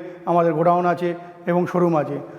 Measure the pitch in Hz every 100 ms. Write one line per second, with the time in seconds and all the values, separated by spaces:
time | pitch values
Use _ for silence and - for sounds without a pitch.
0 | - - - 170 170 156 170 175 175 170
1 | 175 170 - - 175 175 175 180 175 156
2 | 139 143 -